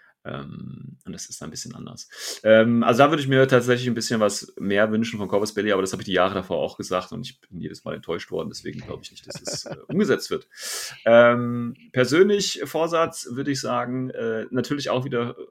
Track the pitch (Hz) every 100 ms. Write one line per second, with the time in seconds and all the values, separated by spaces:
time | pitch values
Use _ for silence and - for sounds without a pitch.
0 | _ _ - 69 71 - - - - -
1 | - - - - 78 - - - - -
2 | - - - - 110 110 117 117 120 120
3 | 143 156 135 131 135 127 120 120 123 113
4 | - 117 104 - - - 98 101 110 110
5 | 113 104 98 101 104 - 104 98 95 95
6 | 101 90 92 98 90 80 80 - - 90
7 | - 90 90 - _ 87 82 - - 80
8 | - 85 - 87 82 - - - - -
9 | - - - - - - - - - 160
10 | 175 104 - 82 - - - - - -
11 | 113 117 120 120 120 120 120 - - 127
12 | 123 160 208 202 185 - 156 160 165 165
13 | 165 - - 123 143 135 123 120 123 127
14 | 127 - 117 110 - 127 117 143 139 123
15 | 135 120 120 - -